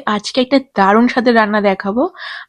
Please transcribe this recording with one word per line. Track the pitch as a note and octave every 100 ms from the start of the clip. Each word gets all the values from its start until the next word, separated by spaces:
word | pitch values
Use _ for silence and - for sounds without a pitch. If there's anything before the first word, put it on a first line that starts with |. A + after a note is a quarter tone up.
| -
আজকে | G#3 - C4
একটা | B3+ C4+ C4+
দারুণ | - F#3+ G#3+ A#3+
স্বাদের | A#3+ A#3
রান্না | A3+ G#3 G#3
দেখাবো। | G3+ F#3+ G3 A3 F4 - - -